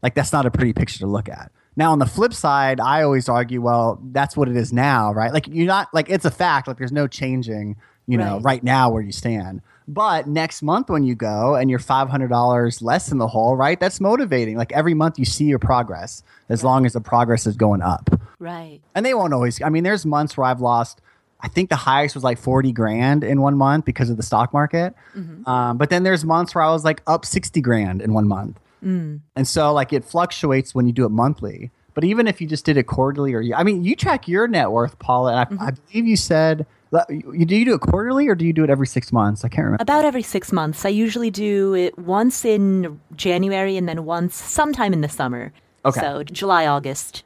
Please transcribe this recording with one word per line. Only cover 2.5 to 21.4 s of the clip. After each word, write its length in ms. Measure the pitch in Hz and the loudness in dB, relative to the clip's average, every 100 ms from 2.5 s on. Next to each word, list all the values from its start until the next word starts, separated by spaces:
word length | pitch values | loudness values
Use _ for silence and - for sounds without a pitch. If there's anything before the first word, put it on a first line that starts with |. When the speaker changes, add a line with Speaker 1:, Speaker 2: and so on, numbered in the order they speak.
| 139 135 131 | 2 0 0
Speaker 1:
I 220 | 127 147 | 0 2
always 240 | 151 135 123 | 2 0 0
argue, 340 | 120 120 123 | -2 -2 -2
well, 380 | 120 120 113 95 131 | 0 2 0 -2 -6
that's 240 | 131 139 - | -2 -2 0
what 100 | 135 | 0
it 80 | 123 | 0
is 160 | 107 | -2
now, 400 | 123 139 131 107 | 0 2 2 2
right? 220 | 107 117 | 0 0
Like, 140 | 151 139 | -2 -4
you're 180 | 160 170 | -2 0
not, 260 | 190 196 | 0 0
like, 160 | 160 156 | -2 0
it's 140 | 190 | -2
a 80 | 160 | -2
fact, 380 | 123 180 147 131 | -2 0 0 -2
like, 80 | 123 | -8
there's 160 | 127 | -6
no 120 | 143 143 | -2 -4
changing, 680 | - 135 131 117 110 104 104 _ _ - | -4 -4 -4 -4 -6 -8 -10 _ _ -4
you 100 | 123 | -2
know, 180 | 104 101 | 0 0
Speaker 2:
Right. 80 | |
Speaker 1:
right 200 | 120 131 | 0 0
now 260 | 123 131 127 | 2 4 4
where 100 | 113 | 2
you 100 | 104 | -4
stand. 500 | 98 123 113 92 92 - _ - | -6 -4 -4 -6 -12 -16 _ -12
But 380 | 147 214 170 139 | -2 0 0 -2
next 360 | 151 160 - | -2 -4 -4
month 260 | 151 185 262 | -2 -2 0
when 140 | 160 | 0
you 120 | 135 117 | 0 0
go 400 | 113 107 120 143 | -2 0 2 2
and 140 | 131 | 2
you're 100 | 127 | 0
five 280 | - 135 135 | 0 0 2
hundred 200 | 135 127 | -2 0
dollars 520 | 120 120 120 120 117 | 2 4 2 0 -2
less 300 | 113 160 - | -2 -2 0
in 60 | 135 | -2
the 100 | 113 | 0
hole, 280 | 113 113 131 | 2 2 2
right, 200 | 139 175 | 2 2
that's 200 | 185 - | -2 0
motivating. 560 | 196 240 254 131 110 110 | 0 0 2 0 0 -2
Like, 160 | 117 | -2
every 220 | 147 156 | 0 2
month 260 | 160 160 156 | 2 0 0
you 60 | 127 | -4
see 200 | - 151 | 0 0
your 140 | 135 | 2
progress 640 | - 127 113 85 98 - _ _ _ | 2 0 0 -8 -12 -16 _ _ _
as 140 | 113 | 0
Speaker 2:
Right. 60 | 123 | 2
Speaker 1:
long 160 | 131 127 | 4 2
as 80 | |
the 80 | 120 | 0
progress 440 | 110 120 117 117 113 | 0 2 4 2 0
is 120 | 110 | 2
going 240 | 107 101 | 2 2
up. 280 | 90 85 - - - _ | 0 -2 0 0 -2 _
Speaker 2:
Right. 400 | 170 170 160 147 _ 175 | -12 -12 -14 -20 _ -4
Speaker 1:
And 100 | 240 | -2
they 80 | |
won't 200 | 254 180 | 0 0
always, 280 | 135 123 117 | 0 0 -2
I 60 | 147 | -2
mean, 140 | 160 | 0
there's 220 | 180 208 156 | 0 0 0
months 320 | 147 151 - | 0 -2 0
where 80 | 127 | 0
I've 160 | 123 | 0
lost, 400 | 123 120 117 - _ _ _ _ | 2 0 0 -8 _ _ _ _